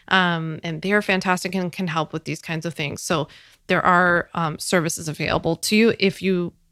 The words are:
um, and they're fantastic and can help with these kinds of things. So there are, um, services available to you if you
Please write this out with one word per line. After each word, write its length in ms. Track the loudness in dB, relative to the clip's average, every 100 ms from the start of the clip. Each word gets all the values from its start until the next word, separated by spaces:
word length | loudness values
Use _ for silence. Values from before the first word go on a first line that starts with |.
| 0
um, 500 | 2 2 0 -4 -6
and 180 | -6 -6
they're 200 | 0 0
fantastic 540 | 2 0 0 -2 -2 -4
and 160 | -4
can 160 | -4 -4
help 240 | -2 -4
with 140 | -6 -8
these 160 | -10
kinds 240 | -6 -6 -6
of 80 |
things. 280 | -6 -6 -6
So 280 | -2 -2 -2 -8 -20 _ -2
there 160 | 0
are, 460 | 4 4 4 2 0
um, 260 | -2 -4 -4
services 480 | 0 0 0 -2 -6
available 480 | -4 -2 0 0 -2
to 200 | 2 4
you 180 | 6 4
if 240 | 0 0
you 320 | -2 0 -2 -8 _